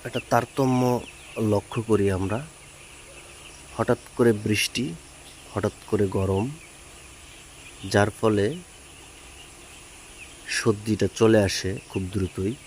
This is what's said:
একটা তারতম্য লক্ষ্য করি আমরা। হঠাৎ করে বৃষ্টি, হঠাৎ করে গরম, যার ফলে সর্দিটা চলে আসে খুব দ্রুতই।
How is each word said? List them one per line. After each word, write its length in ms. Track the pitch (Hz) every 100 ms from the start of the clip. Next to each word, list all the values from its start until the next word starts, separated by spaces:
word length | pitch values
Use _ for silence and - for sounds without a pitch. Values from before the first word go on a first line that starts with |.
একটা 160 | - 127 -
তারতম্য 720 | 120 117 - 135 127 127 123 - - - -
লক্ষ্য 440 | 110 104 - -
করি 300 | 110 107 98
আমরা। 340 | 95 95 107 151 - - - - - - - - - - - - -
হঠাৎ 200 | 113 120 - -
করে 180 | 120
বৃষ্টি, 600 | 107 107 107 - - 135 170 - - - - -
হঠাৎ 200 | - 104 - -
করে 200 | 107 101
গরম, 440 | 98 95 95 117 151 - - - - - - - - - - - - 98
যার 200 | 104 104
ফলে 460 | - 113 104 101 170 175 - - - - - - - - - - - - - - - - - -
সর্দিটা 600 | - 117 104 104 107 98 -
চলে 280 | 113 110
আসে 340 | 98 - 95 107 -
খুব 140 | 104
দ্রুতই। 500 | 92 98 92 - 98 131